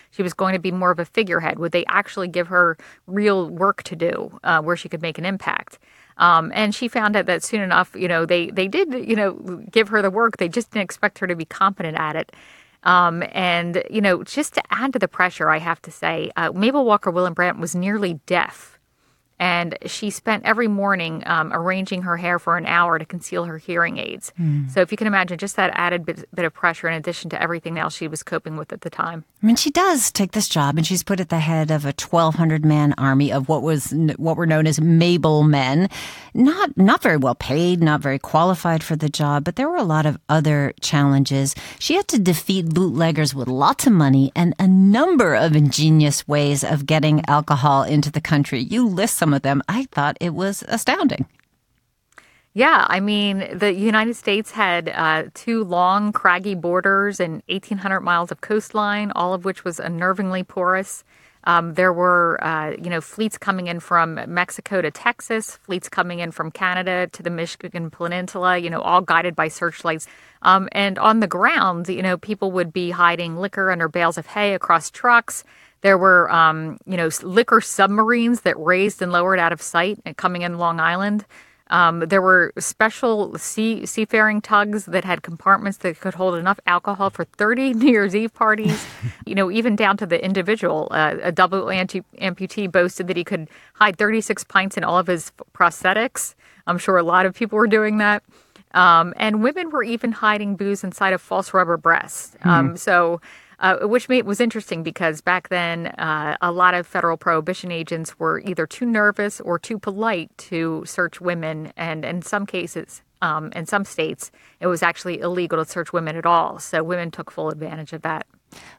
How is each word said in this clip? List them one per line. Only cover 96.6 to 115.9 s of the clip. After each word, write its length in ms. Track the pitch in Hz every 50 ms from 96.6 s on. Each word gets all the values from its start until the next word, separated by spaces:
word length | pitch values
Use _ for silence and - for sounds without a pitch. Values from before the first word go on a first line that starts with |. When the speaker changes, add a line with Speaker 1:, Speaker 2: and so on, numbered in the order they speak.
| -
Speaker 1:
I'm 100 | - 180
sure 220 | 180 - - 190 180
a 40 | 170
lot 220 | 165 170 185 190
of 100 | 190 185
people 220 | - 233 208 214
were 100 | 214 226 220
doing 280 | 214 220 214 214 214 214
that. 240 | 208 208 208 208 - _ _ _ _ _ _ - _ _ -
Um, 400 | 180 185 180 170 165 165 175 -
and 260 | - - 220 214 214 220
women 280 | 262 302 370 349 320
were 140 | 302 277 226
even 280 | 233 233 226 - 240 226
hiding 440 | - - 214 214 208 208 202 202
booze 280 | 170 202 202 202 196 -
inside 280 | 185 175 - 202 190 185
of 60 | 180 -
false 320 | - 190 190 190 - -
rubber 220 | 185 180 165 170
breasts. 600 | 160 - 165 165 - - - - - - - _ - -
Um, 280 | 175 175 170 139 139
Speaker 2:
Hmm. 60 | 170
Speaker 1:
so, 440 | 180 - 214 185 175 175 170 170 170 - - - - - _ _ -
uh, 260 | - 185 185 - -
which 220 | 208 226 247 - -
made, 160 | 254 254 -
was 140 | 202 202 196
interesting 420 | 240 226 - 220 196 - 180 165 160
because 380 | 165 156 - 180 160 156 151
back 280 | - 180 180 185 - -
then, 380 | 185 180 175 170 170 170 165 - - -
uh, 380 | 165 160 156 151 151 147 151 - -
a 80 | 175
lot 240 | 175 180 180 180 180
of 120 | 175 170
federal 300 | - - 185 170 170 165
prohibition 540 | 165 - 175 165 160 160 180 185 - - 180
agents 480 | 170 165 165 - 170 160 160 - - -
were 220 | 165 160 160 -
either 260 | - 202 180 165 160
too 200 | - - - 247
nervous 540 | 240 226 214 208 208 202 - 208 208 - -
or 180 | - - 175 170
too 200 | - - 233 196
polite 520 | - 214 190 202 220 226 208 170 160 - _ - - -
to 320 | 185 165 165 165 160 156 -
search 340 | 165 - - 175 165 - -
women. 520 | 180 180 175 170 160 156 160 156 156 151 -
And 280 | - 170 165 160 160 151
in 180 | - 170 180 165
some 220 | - - 208 202
cases, 560 | - - 185 170 175 - 165 - - - - _ _ _ -
um, 320 | 190 165 151 156 156 156 -
in 120 | 175 160
some 180 | - 214 202 196
states, 460 | - - - 160 160 160 - - - _ _ _ _ _ -
it 60 | 170
was 160 | 180 175 160 180
actually 380 | 170 165 - - 180 170 127
illegal 420 | - 175 180 180 175 156 170 160 160
to 60 | -
search 220 | - 180 165 -